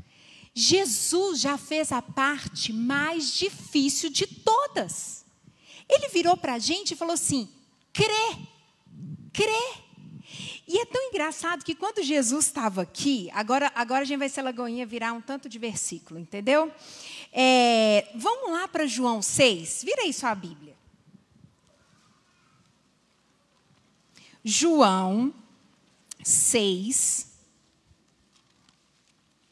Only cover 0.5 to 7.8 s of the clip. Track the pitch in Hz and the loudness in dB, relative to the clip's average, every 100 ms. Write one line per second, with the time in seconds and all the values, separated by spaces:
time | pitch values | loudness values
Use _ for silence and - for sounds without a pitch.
0.5 | 233 233 370 381 208 - 349 392 294 269 | -2 2 4 2 -2 0 0 0 0 -2
1.5 | 285 - 311 302 254 247 180 269 285 - | -2 -4 -2 -2 -4 -6 -2 -2 -2 -8
2.5 | - - 220 240 277 302 339 269 - 381 | -8 -6 -2 -2 0 -2 -2 -4 -2 -4
3.5 | - - 294 277 - 330 277 392 - - | -6 -2 2 2 0 -2 -2 -4 -2 2
4.5 | 453 571 370 180 - - - - _ - | 2 2 -2 -6 -8 -12 -14 -20 _ -20
5.5 | _ - - - 571 571 349 339 359 320 | _ -20 -12 2 2 2 0 2 2 0
6.5 | 240 214 359 403 320 330 339 - 277 202 | -2 -2 -2 -4 -4 -2 -2 0 -2 -4
7.5 | - _ _ | -14 _ _